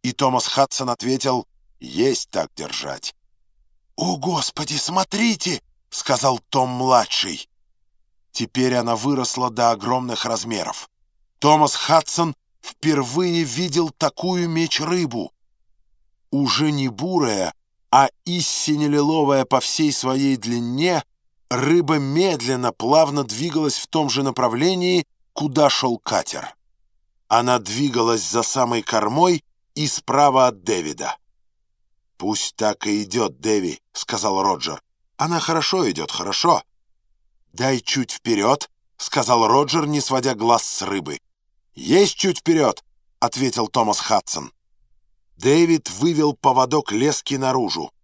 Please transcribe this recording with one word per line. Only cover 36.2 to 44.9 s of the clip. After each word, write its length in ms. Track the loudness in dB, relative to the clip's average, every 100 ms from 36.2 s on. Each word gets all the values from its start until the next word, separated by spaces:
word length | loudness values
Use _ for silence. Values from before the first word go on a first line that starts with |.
| -6 0 2 2 0 _ _ _ _ _ _ _ _
"Дай 260 | -4 0 0
чуть 320 | -2 -4 -4
вперед", — 580 | -6 -2 0 2 0 -2 _ _ _
сказал 500 | -6 -2 2 2 4
Роджер, 380 | 4 2 0 0
не 160 | -2
сводя 340 | -2 -2 -2 0
глаз 280 | 2 2
с 180 | 2 -6
рыбы. 380 | -4 -4 -6 -12 _ _ _ _ _ -12
"Есть 400 | 2 4 4 2
чуть 240 | -2 -2
вперед", — 440 | 2 4 4 0 _ _ _ _
ответил 480 | -4 -2 -2 -2 -2
Томас 320 | 0 2 0
Хадсон. 520 | 0 0 0 -10 -10 _ _ _ _